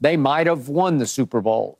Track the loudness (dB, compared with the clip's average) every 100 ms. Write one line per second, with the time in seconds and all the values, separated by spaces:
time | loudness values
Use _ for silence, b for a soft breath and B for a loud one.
0 | 0 2 2 2 0 0 -2 0 0 0
1 | -2 -2 -2 -2 0 0 -2 -4